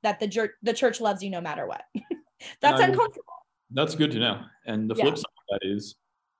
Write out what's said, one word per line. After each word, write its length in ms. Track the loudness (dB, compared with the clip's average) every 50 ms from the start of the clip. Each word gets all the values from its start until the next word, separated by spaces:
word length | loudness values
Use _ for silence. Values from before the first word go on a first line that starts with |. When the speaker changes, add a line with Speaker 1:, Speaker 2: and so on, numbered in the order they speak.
Speaker 1:
that 180 | -2 -2 -2 0
the 80 | -2 -2
chur-, 260 | 0 0 -2 -2 -4 _
the 120 | -4 -2 -2
church 260 | 2 2 0 0 2
loves 220 | 0 -2 -2 -2
you 80 | -4 -6
no 100 | -6 -6
matter 260 | -6 -6 -6 -6 -6
what. 160 | -8 -8 -10 -12 _
<laughs> 60 | -10 -10 -8 -8 -10 -10 -12 _ _ _ -18 -18 -8 2
That's 140 | 4 4 6
Speaker 2:
And 0 |
I 120 | 6 4 4
will 40 | 6
Speaker 1:
uncomfortable. 380 | 4 2 0 0 -10 -16 -16 -18 -20 _ _ _ _ _ -6
Speaker 2:
That's 240 | 0 0 0 0 2
good 160 | 2 2 2
to 80 | 2 2
know. 240 | 0 0 0 -2 -6 -16 _ _ -8
And 240 | -4 -2 -2 0 0
the 40 | 2
Speaker 1:
Yeah. 80 | 4 4
Speaker 2:
flip 120 | 4 2
side 80 | 2 -8
of 360 | -10 _ _ _ -6 -4 -4
that 60 | -2
is, 280 | -2 -4 -4 -6 -10 -18 _ _ _ _ _ _ _ _ _